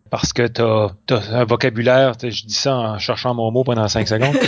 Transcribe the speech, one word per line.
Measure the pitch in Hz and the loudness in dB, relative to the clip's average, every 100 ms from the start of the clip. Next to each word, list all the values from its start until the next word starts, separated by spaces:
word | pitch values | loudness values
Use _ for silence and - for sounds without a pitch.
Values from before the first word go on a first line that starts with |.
| _ | _
parce | - - | -4 -4
que | - 120 | 0 -2
t'as, | 117 117 110 104 95 - | 2 2 2 0 -4 -2
t'as | 117 101 | -2 0
un | 113 | -2
vocabulaire, | 117 120 131 113 120 127 135 117 | 2 2 0 0 4 4 4 0
t'sais, | 123 | -6
je | 104 110 | -8 -8
dis | |
ça | 107 139 131 | -4 -2 -2
en | 113 104 | -2 -4
cherchant | - 113 127 | -4 -4 -2
mon | 120 113 | -2 0
mot | 117 | 0
pendant | 127 117 107 | 0 0 0
cinq | 113 104 | 0 0
secondes. | 110 131 147 | 0 2 2